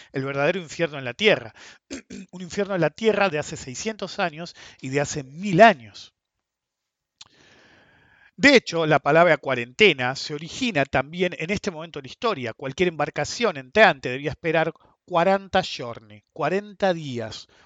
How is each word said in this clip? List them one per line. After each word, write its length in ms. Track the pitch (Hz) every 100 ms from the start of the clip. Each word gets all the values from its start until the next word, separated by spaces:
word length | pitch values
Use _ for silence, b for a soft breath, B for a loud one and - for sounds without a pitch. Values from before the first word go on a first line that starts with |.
| B
el 140 | 139 135
verdadero 340 | 139 147 185
infierno 380 | 160 - 165 143
en 80 | 127
la 80 |
tierra. 400 | - 208 131 113 - B B -
<clears throat> 420 | 269 - 196 185
Un 100 | 180
infierno 340 | 180 202 196 190
en 60 |
la 80 | 151
tierra 400 | - 220 208 196
de 100 | 151
hace 180 | - 147
seiscientos 600 | - 123 220 214 190 -
años 360 | 180 151 175 - B B
y 100 | 131
de 120 | 139
hace 220 | 143 151
mil 380 | 131 151 202 175
años. 520 | 220 151 110 - - _ _ _ _ _ _ _ _ _ _ - - b b b b b b b b b b -
De 180 | 262 262
hecho, 300 | - 170 156
la 120 | 147
palabra 380 | 143 156 175 147
cuarentena 800 | 139 127 120 127 214 139 123 135
se 180 | -
origina 520 | 147 131 - 247 160 135
también 500 | 143 139 175 180 165
en 140 | 160
este 180 | 202 -
momento 300 | 156 165 147
de 80 | 131
la 40 |
historia. 420 | - 233 160 117
Cualquier 360 | - 135 135 180
embarcación 680 | 156 147 - 143 - 226 151
entrante 520 | 131 214 202 143 131
debía 220 | 127 143
esperar 420 | 135 165 160 160 - b b -
cuarenta 560 | 175 175 196 196 190
giorni, 640 | 170 - 123 113 107 104 _
cuarenta 640 | - 151 190 208 196 190
días, 540 | 170 147 120 110 95 - b